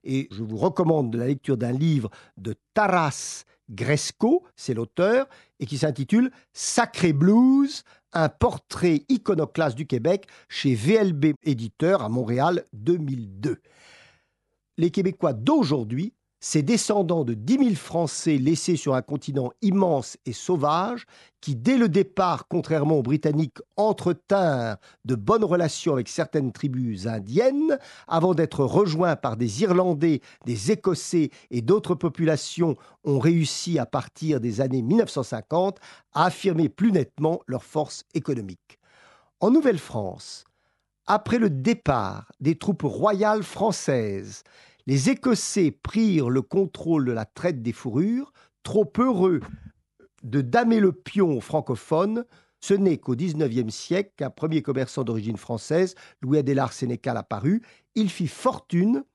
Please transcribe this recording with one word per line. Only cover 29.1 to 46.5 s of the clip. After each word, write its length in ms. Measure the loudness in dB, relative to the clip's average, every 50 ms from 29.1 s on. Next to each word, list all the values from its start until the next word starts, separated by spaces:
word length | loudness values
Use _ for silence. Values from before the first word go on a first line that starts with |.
| 0
par 220 | -2 -4 -6 -2
des 260 | -2 -4 -4 0 0
Irlandais, 580 | 0 2 2 2 2 2 0 0 0 0 0 -2 _ -12 -20 _ -8
des 280 | -8 -8 -4 0 0
Écossais 580 | 0 2 0 -2 -2 -2 -4 -2 0 0 0 0 -4 -14 -16 _
et 100 | -6 -4
d'autres 320 | 2 2 2 2 2 -2 -4
populations, 840 | -2 -2 -4 -2 0 0 0 0 0 -4 -10 -4 -2 0 0 -2 -4 -10 -20 _ _ _
ont 160 | -2 -2 2
réussi, 580 | 2 4 4 4 2 0 -4 -8 -4 -2 -2 -2
à 80 | -2
partir 540 | -2 -4 -6 -6 -6 _ -8 -4 -2 -2 -2
des 200 | -2 -4 -2 -2
années 220 | -2 -2 -2 -2
mille 140 | 0 2 2
neuf 140 | 2 2 2
cent 120 | -2 -6
cinquante, 560 | -6 -4 -8 -10 -6 _ -2 0 0 -2 -4 -8 -20 -20 -20 -20 _ _
à 120 | _ 0 2
affirmer 440 | 2 0 0 -2 0 2 2 0 0
plus 220 | 0 0 2 2
nettement 500 | 4 2 0 -2 _ -2 -2 -2 -2 -2 -6
leur 160 | -8 -8 -8
force 400 | -8 -6 -4 -4 -4 -4 -8 -18 -18 _ -8
économique. 680 | -6 -4 -4 -6 -6 -8 -12 -14 _ _ _ -20 _ _ _ _ _ -20 -20 _ _ _ _ _ _
En 140 | 2 4
Nouvelle-France, 920 | 4 4 4 4 0 0 -4 -6 -8 -6 -6 -6 -10 -12 -18 -18 -18 -20 -20 _ _ _ _ _ _ _ _ _ _ _ _
après 320 | 0 0 0 2 0 0 2
le 120 | 2 0
départ 840 | 0 0 0 0 0 0 _ -2 -2 0 -2 -4 -8 -10 -16 _ -16 _
des 160 | -2 -2 -2
troupes 260 | 0 -2 -4 -4 -2
royales 640 | -2 -4 -2 0 0 2 2 2 2 2 2 0 -2
françaises, 960 | -6 -4 -2 0 0 0 -2 -2 -2 0 0 -2 -4 -6 -8 -10 -12 -16 -20 _ _ _ -20 -20 -20 _ _ _ 0
les 220 | 0 2 2 2
Écossais 600 | 0 2 2 0 0 0 -2 -4 0 2 2 2
prirent 580 | 0 _ -12 -4 0 2 2 2 2 2 2 2
le 140 | 0 0
contrôle 600 | -2 _